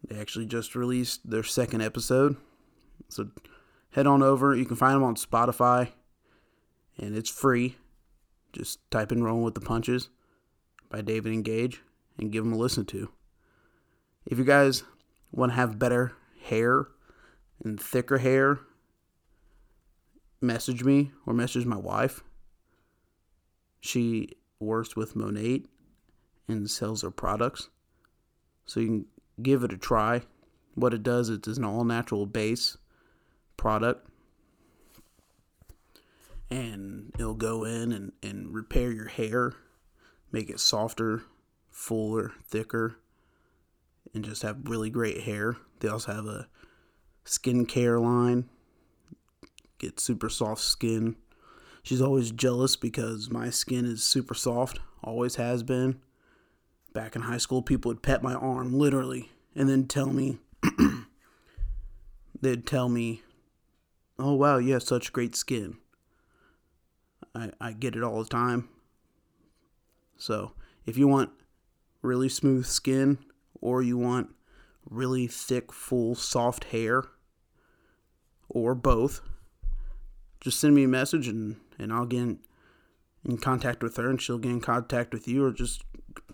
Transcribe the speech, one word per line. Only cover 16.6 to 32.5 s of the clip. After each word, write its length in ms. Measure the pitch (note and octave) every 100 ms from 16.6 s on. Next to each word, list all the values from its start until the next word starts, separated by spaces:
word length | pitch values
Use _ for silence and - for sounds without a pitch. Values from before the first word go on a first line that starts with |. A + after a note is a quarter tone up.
| A#2 C3 C#3 _ _ _ - _ _ -
and 160 | A2+ G#2+
thicker 400 | - B2+ B2 C3+
hair, 400 | B2+ C3+ C3+ C#3+ - _ _ _ _ _ _ _ _ _ _ _ _ _ _ _ _ _
message 420 | B2+ A#2 - A#2+
me 280 | B2+ C#3 C#3+ - -
or 80 |
message 320 | A#2 B2 B2 A#2+
my 120 | G#2+
wife. 460 | F2 G2+ C3+ - - - - _ _ _ _ _ _ _ _ _ _ _ _ _
She 500 | - B2 A#2 A2+ - - _ -
works 360 | G#2+ A2 A2 -
with 200 | G#2+ G#2+
Monat 480 | G#2+ G#2 A2 C3 - _ _ _ _ _ _ _ -
and 220 | A2 G#2
sells 320 | - G#2 A2
her 100 | F#2
products. 580 | - F2+ G#2 A#2+ - - _ _ _ _ _ _ _ _ _ -
So 140 | -
you 80 | A2+
can 180 | A2 - _ _ -
give 220 | B2 C3+
it 100 | A#2+
a 40 | F#2+
try. 460 | - A#2 G#2+ A#2+ - _ _ _ _ -
What 180 | B2
it 100 | A#2
does, 260 | A2 A#2+ A2+
it's 180 | G#2+ G#2+
an 160 | A#2
all-natural 640 | A2+ G#2+ A#2 A#2 A#2+ G#2 G#2
base 520 | A2 G#2+